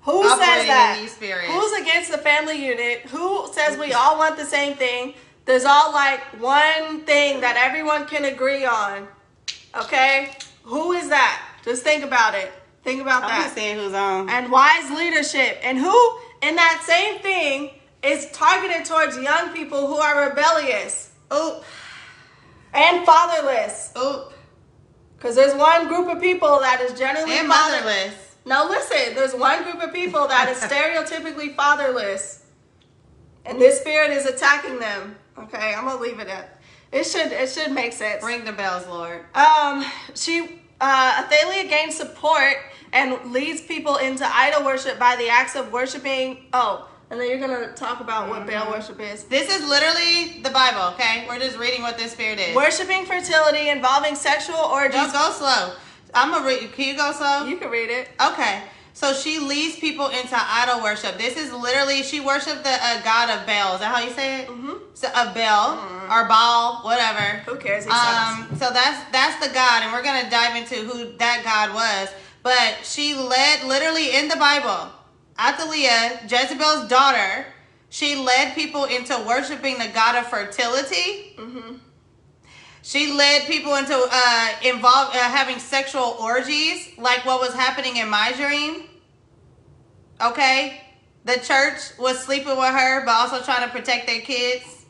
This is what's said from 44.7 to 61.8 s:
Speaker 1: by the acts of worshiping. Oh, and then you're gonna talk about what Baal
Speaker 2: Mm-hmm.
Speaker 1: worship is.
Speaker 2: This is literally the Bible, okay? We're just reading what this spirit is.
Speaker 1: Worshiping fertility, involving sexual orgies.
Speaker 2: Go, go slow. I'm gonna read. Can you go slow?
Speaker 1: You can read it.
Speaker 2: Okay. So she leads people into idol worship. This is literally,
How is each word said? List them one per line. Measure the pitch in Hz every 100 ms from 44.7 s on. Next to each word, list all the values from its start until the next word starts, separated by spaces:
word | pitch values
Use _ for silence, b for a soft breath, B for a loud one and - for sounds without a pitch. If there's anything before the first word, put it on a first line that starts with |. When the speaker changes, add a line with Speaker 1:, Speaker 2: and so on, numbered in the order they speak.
| 262 269 -
Speaker 1:
by | 240 240
the | 233
acts | 240 262 277
of | 233
worshiping. | 233 262 277 269 269 262 254 -
Oh, | 254 220 185 B B _
and | 233
then | 247
you're | 262
gonna | 262 247 226
talk | - 233 247
about | 233 220 196
what | 220 208
Baal | 214
Speaker 2:
Mm-hmm. | 220
Speaker 1:
worship | 220 214 196
is. | 214 208
Speaker 2:
This | - 269 330
is | 381 285
literally | 285 311 339 339 339 339 -
the | 269
Bible, | 262 262 220 180
okay? | 180 233 226 240
We're | 240
just | 262 220
reading | 240 247
what | 233 233
this | 233
spirit | 233 220 208
is. | 175 247
Speaker 1:
Worshiping | 302 320 370 381
fertility, | 370 359 359 320 311 302 294
involving | 285 254 277 302
sexual | 294 302 302 320 330
orgies. | 311 269 277 269 294
Speaker 2:
Go, |
go | 285 311
slow. | - 285 240 180 - B B B
I'm | 240 277
gonna | 330 262
read. | 254 220
Can | - 269
you | 269
go | 285
slow? | 294 285 285
Speaker 1:
You | 262 349
can | 381
read | 233 226
it. | 247 254 -
Speaker 2:
Okay. | 277 320 233 196 B B B
So | - 285
she | 269 311 311
leads | 277 285 320 320
people | 311 302 277
into | 254 247
idol | 247 202 220 247 240
worship. | 214 208 202 185
This | 226 311
is | 294
literally, | 240 240 262